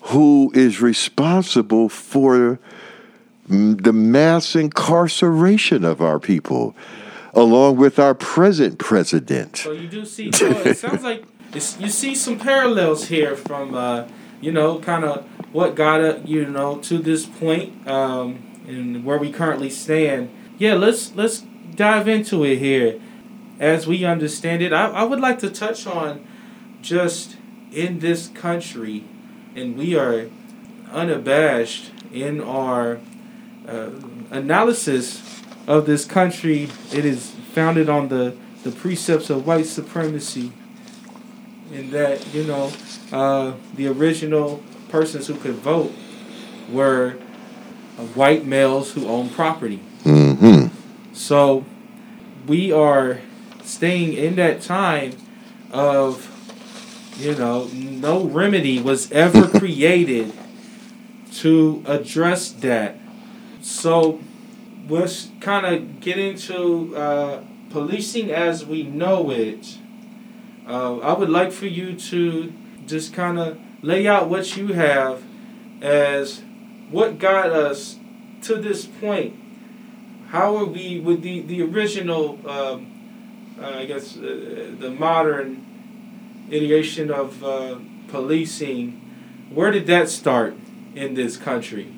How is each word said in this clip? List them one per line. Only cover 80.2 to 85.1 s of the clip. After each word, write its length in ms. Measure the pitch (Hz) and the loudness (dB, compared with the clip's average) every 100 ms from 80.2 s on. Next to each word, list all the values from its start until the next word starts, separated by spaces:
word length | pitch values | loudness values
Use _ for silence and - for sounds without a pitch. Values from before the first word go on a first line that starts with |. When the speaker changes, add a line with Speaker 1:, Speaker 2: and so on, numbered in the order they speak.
| - | -8
Speaker 2:
How 280 | 165 202 214 | 0 0 0
are 80 | 196 | -2
we 340 | 170 185 175 | -6 -8 -6
with 220 | 160 170 | 0 0
the, 200 | 180 180 | -2 -10
the 200 | 156 175 | -8 -4
original, 800 | 160 196 208 196 175 165 147 - 143 | -4 -2 -4 -4 -4 -2 -4 -6 -10
um, 380 | 139 139 120 - - - - - - - - | -6 -6 -8 -14 -20 -20 -20 -20 -20 -20 -16
uh, 60 | 139 | -14
I 180 | 131 131 | -12 -10
guess, 320 | 139 - - | -10 -12 -14
uh, 540 | 131 131 - - - - | -12 -12 -12 -14 -14 -12
the 100 | 127 | -12
modern 760 | 131 160 | -4 0